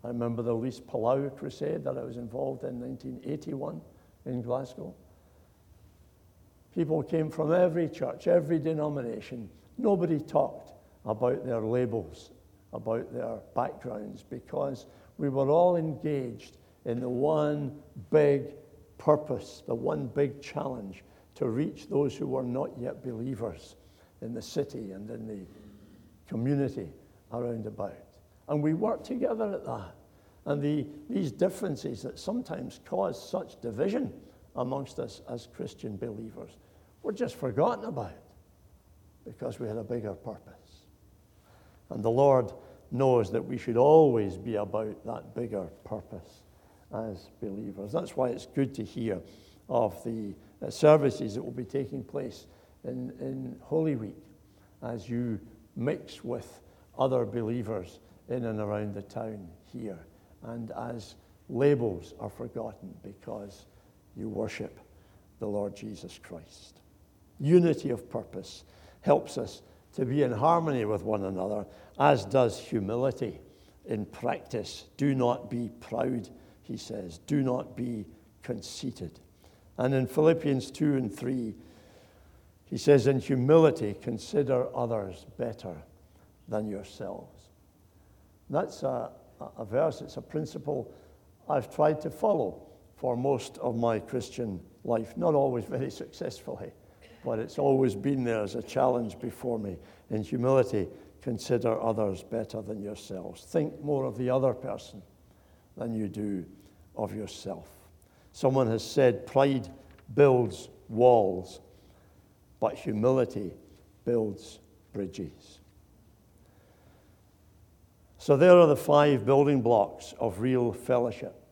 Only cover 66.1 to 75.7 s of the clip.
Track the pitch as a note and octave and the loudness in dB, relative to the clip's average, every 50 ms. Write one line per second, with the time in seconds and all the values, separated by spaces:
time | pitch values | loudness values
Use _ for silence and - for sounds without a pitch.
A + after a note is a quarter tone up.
66.1 | - - - - F2 E2 E2 - - - - - - - _ - _ _ - _ | -16 -18 -18 -16 -16 -16 -16 -18 -20 -20 -20 -20 -20 -20 _ -20 _ _ -20 _
67.1 | _ _ _ _ _ - C3+ C#3+ E3+ F3+ E3+ E3+ C#3+ - - C3+ B2 A2 - - | _ _ _ _ _ -4 2 8 8 8 8 8 4 2 0 -4 -4 -4 -6 -8
68.1 | - A#2 G#2+ - - F#2 F#2+ - - - - - - - - - - - - G3 | -8 -8 -8 -8 -12 -12 -12 -12 -16 -20 -20 -20 -20 -20 -20 -20 -20 -6 4 4
69.1 | C#3+ - - - - C3+ A#2+ G2 - - - - - - _ _ - - C#3 B2 | 4 4 4 -4 -6 -6 -6 -8 -10 -16 -20 -20 -20 -20 _ _ -6 -4 -2 0
70.1 | C3 D3 C#3+ B2+ A#2+ G#2+ C3 D#3+ E3+ E3+ E3 D#3 C#3 B2+ A2 G#2 G#2+ G2 - A2 | 2 2 2 2 2 4 4 4 4 4 2 0 0 0 0 0 0 -2 0 0
71.1 | G#2+ G#2 G2 F#2+ F#2+ F#2 F#2 G2+ G#2 G#2 G2 - - - - - - - C#3 D3 | -2 0 0 -2 -2 -2 -2 -2 -2 -4 -6 -8 -14 -20 -20 -20 -2 4 4 6
72.1 | C#3+ A#2+ F#2+ F#2+ - C3+ B2+ A#2 - - - - - A#2 G2 F#2+ A2+ A#2+ C3 C3+ | 6 4 2 2 4 4 4 4 2 -4 -10 -4 -4 -2 -2 -2 -2 -2 -2 -2
73.1 | A#2+ - B2+ G#2 F2 - - - - - - - _ - _ - A#2 G#2+ G#2 - | -2 -4 -6 -8 -8 -12 -18 -20 -20 -20 -20 -20 _ -20 _ -6 -6 -6 -6 -8
74.1 | - - - B2 C#3+ E3+ - - - A2+ G2+ - - - - - _ - C#3 C#3+ | -10 -6 -4 -4 -4 -4 -8 -8 -8 -8 -8 -8 -12 -16 -18 -20 _ -2 0 0
75.1 | C#3 C3 B2 A#2+ B2 B2+ - G#2+ - A#2+ A#2+ G#2 | 2 2 2 2 2 0 -4 -8 -6 -6 -6 -8